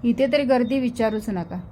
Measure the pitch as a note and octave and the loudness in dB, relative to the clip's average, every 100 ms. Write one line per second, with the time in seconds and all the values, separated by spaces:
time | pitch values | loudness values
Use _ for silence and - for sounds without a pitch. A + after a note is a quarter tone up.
0 | A#3+ A#3 C4 D4 C#4 B3+ A#3 C4+ B3+ - | 0 2 2 2 2 2 2 0 -2 0
1 | A3 G#3+ G#3+ F#3+ E3+ F#3 - | -2 -2 -4 -6 -6 -8 -12